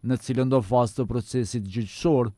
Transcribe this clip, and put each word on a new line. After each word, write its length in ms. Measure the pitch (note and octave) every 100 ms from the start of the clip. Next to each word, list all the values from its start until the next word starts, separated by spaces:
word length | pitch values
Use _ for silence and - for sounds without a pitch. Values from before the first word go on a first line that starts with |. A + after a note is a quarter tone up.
në 140 | A#2+ B2+
cilën 260 | - B2 C3
do 80 | C3
fazë 380 | G2+ B2 A#2+ -
të 80 | A2+
procesit 600 | A#2+ G#2+ B2+ A2+ A#2+ G2 G2+
gjyqësor. 520 | G#2+ - E3+ C#3+ A#2